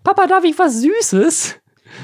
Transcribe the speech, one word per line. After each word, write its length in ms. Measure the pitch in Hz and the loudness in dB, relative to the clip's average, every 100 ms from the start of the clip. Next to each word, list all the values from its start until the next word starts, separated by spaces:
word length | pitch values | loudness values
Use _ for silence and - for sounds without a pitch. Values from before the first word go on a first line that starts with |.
„Papa, 240 | - 392 381 | -2 0 2
darf 180 | 381 | 2
ich 140 | 339 320 | 0 0
was 220 | 349 226 | 0 0
Süßes?“ 760 | 269 440 - 190 302 - - - _ _ _ - | 0 0 0 0 0 0 -6 -12 _ _ _ -20